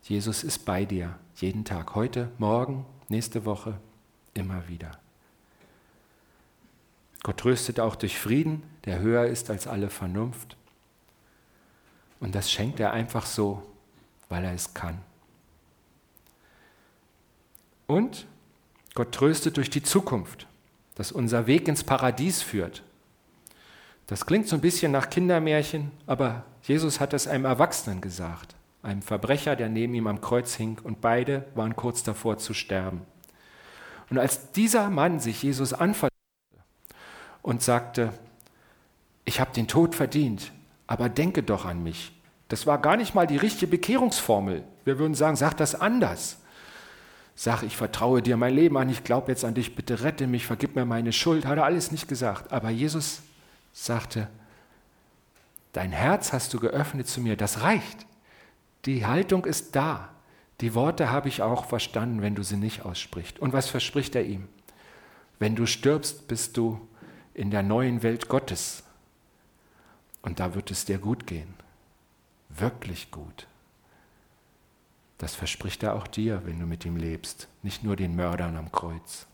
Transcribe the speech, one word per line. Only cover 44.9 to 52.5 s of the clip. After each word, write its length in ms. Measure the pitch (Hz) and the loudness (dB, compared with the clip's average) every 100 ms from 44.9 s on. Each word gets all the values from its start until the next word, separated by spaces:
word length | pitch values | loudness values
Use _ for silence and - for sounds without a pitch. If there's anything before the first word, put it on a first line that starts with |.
| 135 | 2
würden 160 | 156 | 2
sagen, 220 | 139 156 139 | 4 4 4
„Sag 200 | 147 - | 2 4
das 200 | 151 - | 0 2
anders. 600 | 196 247 180 85 - - - - - - - - - - - - | 2 4 2 0 -8 -10 -20 -20 -20 -20 -20 -20 -20 -20 -20 -6
Sag, 260 | - 117 | 0 0
ich 140 | 107 - | -2 -4
vertraue 440 | 113 - 117 127 | -4 0 4 4
dir 160 | 117 117 | 4 2
mein 180 | 123 | 4
Leben 220 | 135 165 143 | 6 6 6
an, 120 | 131 | 2
ich 160 | 120 | 0
glaub 240 | - 123 131 | 2 0 2
jetzt 160 | 127 | -2
an 100 | 117 | 0
dich, 220 | 113 113 - | -2 -2 -6
bitte 260 | - 117 | -4 0
rette 240 | 131 156 131 | 0 0 0
mich, 180 | 123 | 0
vergib 300 | - 117 139 | -2 -2 -2
mir 100 | - | 0
meine 280 | 123 117 117 | 0 0 0
Schuld“, 340 | 113 170 160 131 | 2 4 2 2
hat 120 | 147 | 4
er 60 | |
alles 280 | 143 170 170 | 4 4 0
nicht 160 | 156 - | -6 -4
gesagt. 440 | 131 123 95 - | -2 0 -2 -4